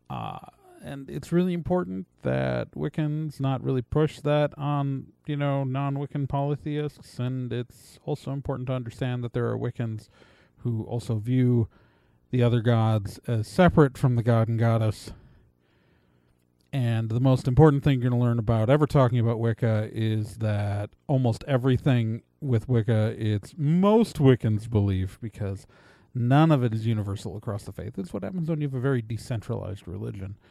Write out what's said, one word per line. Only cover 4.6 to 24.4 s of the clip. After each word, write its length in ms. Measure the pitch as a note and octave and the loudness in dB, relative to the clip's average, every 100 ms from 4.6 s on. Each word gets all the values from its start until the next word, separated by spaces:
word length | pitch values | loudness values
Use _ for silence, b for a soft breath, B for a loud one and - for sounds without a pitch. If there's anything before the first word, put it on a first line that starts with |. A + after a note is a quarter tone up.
| C#3+ C#3+ C#3 C3+ - _ - | -4 -2 -2 -6 -10 _ -8
you 100 | C#3+ | -4
know, 280 | C#3+ C#3 | -2 -2
non-Wiccan 640 | C3+ C3+ C#3 C#3 C#3+ D3 C3+ | -2 -2 -4 -4 -6 -6 -4
polytheists. 920 | C#3+ C#3+ D3 D#3 D3 D3 - - - | -2 -2 -4 -4 -6 -6 -8 -14 -6
And 340 | B2 C3 B2 | -6 -4 -6
it's 460 | A#2+ A#2+ - - - | -6 -8 -14 -20 -14
also 280 | - D3 - | -8 -8 -6
important 360 | C#3 - B2+ B2 | -8 -6 -6 -4
to 60 | |
understand 500 | B2+ A#2 - C3 B2 | -6 -6 -6 -6 -4
that 80 | A#2+ | -6
there 160 | B2 A#2 | -4 -2
are 100 | A2+ | -2
Wiccans 500 | A#2+ - A#2 A2 - b b b b b | -6 -6 -6 -8 -12 b b b b b
who 260 | B2 A2 | -4 -4
also 320 | - A#2+ - A2 | -4 -6 -4 -4
view 520 | A2 B2+ B2 A#2+ G#2+ b b b b b _ | 0 2 4 2 0 b b b b b _
the 120 | B2+ | 0
other 180 | A#2+ A#2+ | 2 2
gods 580 | A2+ A2+ A2 A2 G2 - - | 2 2 2 0 -2 -10 -4
as 220 | A#2 G#2+ | -4 0
separate 480 | - F3 - C#3 - | 4 6 8 6 4
from 200 | C3+ A#2+ | 2 2
the 60 | |
god 260 | A2+ A2+ A2+ | 4 4 4
and 100 | A2+ | 2
goddess. 540 | A#2 A#2 A2 - - - b b b b b b b b b b b b _ _ _ | 2 4 2 -2 -8 -18 b b b b b b b b b b b b _ _ _
And 360 | C#3 A#2+ A2+ A2 | -2 0 0 0
the 120 | A#2 | 2
most 280 | C3 B2+ - | 4 4 4
important 340 | B2 D#3 C#3 | 8 8 6
thing 180 | D3+ C3 | 2 2
you're 100 | B2 | 2
gonna 120 | A#2+ | 2
learn 160 | B2 A#2 | 2 2
about 300 | G#2+ A2+ A2 | 2 2 4
ever 180 | D3 D3+ | 4 4
talking 320 | D3 B2 B2 | 4 4 4
about 220 | A2+ A2+ | 0 0
Wicca 480 | A#2 A2 A#2 G#2+ A2 | -2 0 0 0 -2
is 460 | - A2 G#2+ G#2 - | -2 -2 -2 -4 -4
that 540 | A2 G#2 G2+ G2+ G#2 _ - | -2 0 -2 -4 -6 _ -2
almost 360 | C3+ B2+ C3 - | 0 2 -2 -2
everything 720 | C3 C3 B2+ D3 B2 A2+ A2+ - - | 0 2 2 2 2 0 -4 -10 -10
with 280 | C#3+ A#2 - | -2 -2 2
Wicca, 460 | A#2+ G#2+ A2 A2 A2 | 0 2 2 0 -2
it's 360 | A2 G#2 - - | -2 -2 -4 -4
most 640 | D3 E3+ G3+ A3 A3+ - | 0 4 4 4 2 4
Wiccans 500 | C3+ B2 | 4 4